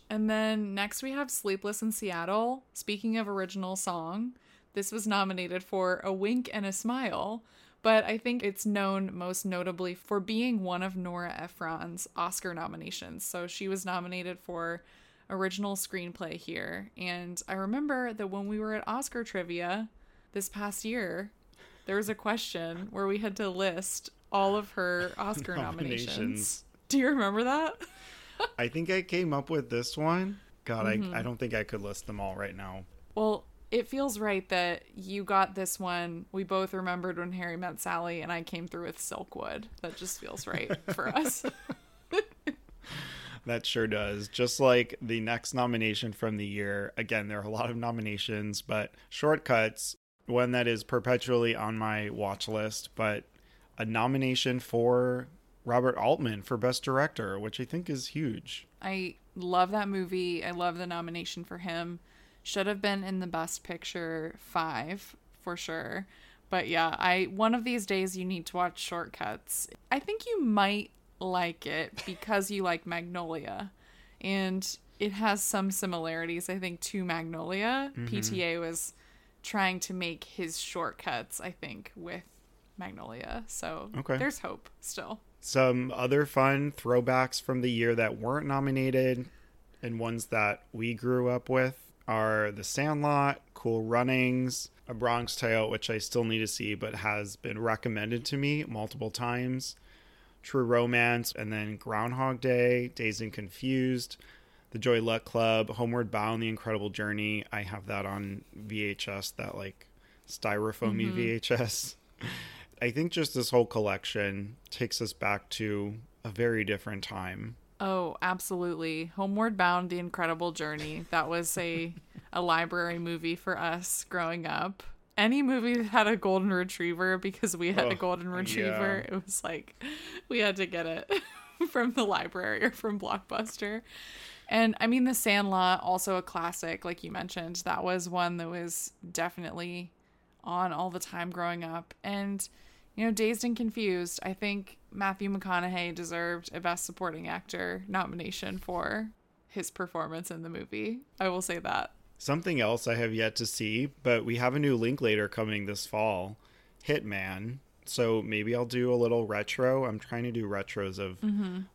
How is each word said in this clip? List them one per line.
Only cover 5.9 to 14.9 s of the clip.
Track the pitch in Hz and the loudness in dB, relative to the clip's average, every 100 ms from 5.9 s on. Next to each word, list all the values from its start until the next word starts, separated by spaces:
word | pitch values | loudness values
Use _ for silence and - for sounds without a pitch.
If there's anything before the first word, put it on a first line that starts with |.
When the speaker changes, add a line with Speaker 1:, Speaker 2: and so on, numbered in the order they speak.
| 180 | 2
Speaker 1:
A | 190 | 0
Wink | 190 202 247 247 | 0 2 2 0
and | 214 196 | -4 -2
a | |
Smile, | 190 226 247 233 - 196 220 - - - _ | -2 -2 0 -2 -2 -2 -4 -10 -20 -20 _
but | 220 220 - | 6 6 6
I | 220 | 0
think | 240 240 | 0 0
it's | 202 196 214 | 0 0 0
known | 202 196 196 190 | 2 2 0 -2
most | 175 180 185 196 | -4 -4 -2 -2
notably | 180 180 175 180 | -2 -2 -2 -4
for | 180 - 208 | -4 -2 -2
being | 190 220 247 226 | 0 0 2 2
one | 185 180 | 0 -2
of | 190 185 | -2 -4
Nora | 180 175 175 - | -4 -4 -4 -6
Ephron's | 170 - 165 165 170 175 - - | -10 -8 -6 -4 -6 -8 -8 -2
Oscar | 170 - 185 170 | -2 -2 -6 -6
nominations. | 170 165 160 - 185 - | -6 -8 -10 -10 -10 -8
So | - 180 175 | -6 -6 -6
she | - 190 | -6 -4
was | 190 190 | -4 -2
nominated | 180 180 180 175 180 | -4 -4 -6 -6 -8
for | - 170 165 170 - | -8 -4 -4 -4 -10